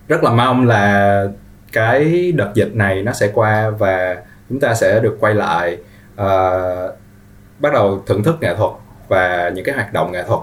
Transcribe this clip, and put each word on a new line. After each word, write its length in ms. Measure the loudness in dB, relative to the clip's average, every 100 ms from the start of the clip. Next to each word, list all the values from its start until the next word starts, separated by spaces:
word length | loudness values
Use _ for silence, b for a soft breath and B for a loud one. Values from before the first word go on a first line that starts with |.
| -2
Rất 160 | 0
là 60 | 2
mong 360 | 2 2 2 4
là 600 | 4 4 4 4 2 0 -8 -18 -20 -6
cái 600 | -2 2 2 2 2 0
đợt 180 | 0 -2
dịch 160 | 0 -2
này 280 | 0 0 0
nó 100 | -2
sẽ 180 | -2 -2
qua 360 | 0 2 2 0
và 460 | 0 0 0 -2 -4 B B -10
chúng 120 | -4
ta 140 | -2
sẽ 260 | 2 2 2
được 160 | 0 0
quay 140 | 0
lại, 440 | 0 0 -2 -4 -6 B B B -6
ờ, 800 | 0 2 2 0 -2 -4 -6 -10 -20 -20 -20 -20 -20 -4
bắt 140 | 0
đầu 300 | 2 2 0 -2
thưởng 160 | 0
thức 160 | 0 0
nghệ 140 | -2
thuật, 180 | -2 -2 -4 -20 -16 -2
và 440 | 0 2 0 -2
những 100 | -4
cái 100 | -4
hoạt 180 | -4 -4
động 200 | -2 -4
nghệ 100 | -4 -2
thuật 140 | -4